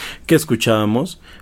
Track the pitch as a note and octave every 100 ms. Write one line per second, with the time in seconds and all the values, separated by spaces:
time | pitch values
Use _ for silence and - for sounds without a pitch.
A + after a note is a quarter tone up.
0 | - - - D#3+ - A2+ - A2 G#2+ A#2
1 | F3+ - - -